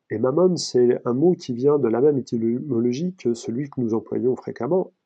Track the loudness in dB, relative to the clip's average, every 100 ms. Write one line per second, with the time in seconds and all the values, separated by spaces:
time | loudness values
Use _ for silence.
0 | _ -2 0 2 2 2 0 2 4 2
1 | -2 2 2 2 -4 0 2 2 2 2
2 | 2 2 -2 -2 -2 -2 -2 0 0 -2
3 | -4 -4 -4 -4 -4 -6 -6 -4 -2 -2
4 | -4 -2 -2 -2 -6 -8 -2 -2 -2 _